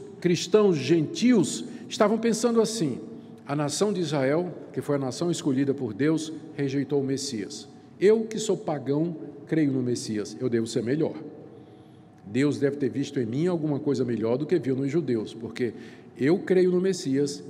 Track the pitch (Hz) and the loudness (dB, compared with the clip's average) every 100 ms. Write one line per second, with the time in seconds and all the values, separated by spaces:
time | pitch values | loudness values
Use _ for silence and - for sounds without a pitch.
0 | - - 175 170 - 214 208 156 123 170 | -14 -2 2 2 4 6 6 4 4 4
1 | 147 - 240 240 - - - - - - | 2 2 6 6 4 -2 -8 -12 -12 2
2 | 208 226 233 202 240 233 214 - 156 117 | 2 4 2 2 2 4 2 0 -2 -4
3 | - - - - - 143 147 - 208 185 | -10 -16 -18 -18 -6 -2 -2 0 0 0
4 | 160 147 131 156 180 151 - 135 127 143 | 0 2 2 2 -2 -8 -8 -8 -2 0
5 | 135 123 175 160 151 131 139 131 113 107 | 0 -2 -2 0 0 2 0 0 -4 0
6 | 147 156 156 - - - 139 139 135 143 | 2 2 -2 -10 -10 -4 -2 -2 0 0
7 | 135 131 - 110 95 - - - - - | 0 -4 -4 -6 -8 -10 -16 -20 -20 2
8 | 196 226 220 214 - 185 - 147 123 143 | 4 4 2 -4 -2 -2 -2 -4 0 0
9 | 170 165 - - - 156 147 131 123 117 | 0 -4 -12 -14 -2 2 2 2 0 -2
10 | - 104 98 - 127 117 113 131 110 151 | -2 -4 -4 -4 0 0 0 -2 0 0
11 | 139 - - - - - - - - - | 0 -4 -12 -16 -18 -20 -20 -20 -20 -20
12 | - - 98 117 143 117 139 143 127 135 | -20 -20 -6 0 0 2 0 0 -2 -2
13 | 143 139 107 131 175 175 156 139 147 127 | -4 -2 -2 0 0 0 0 0 0 0
14 | 123 110 110 131 151 180 127 131 139 160 | 0 0 0 0 2 0 2 0 0 0
15 | 135 113 101 - 113 - 120 - - - | 0 -2 -2 -8 -10 -4 -4 -4 -16 -18
16 | - - 131 185 - 185 180 180 185 185 | -20 -2 2 2 4 4 6 4 0 -2
17 | 135 135 143 - | 0 0 0 -4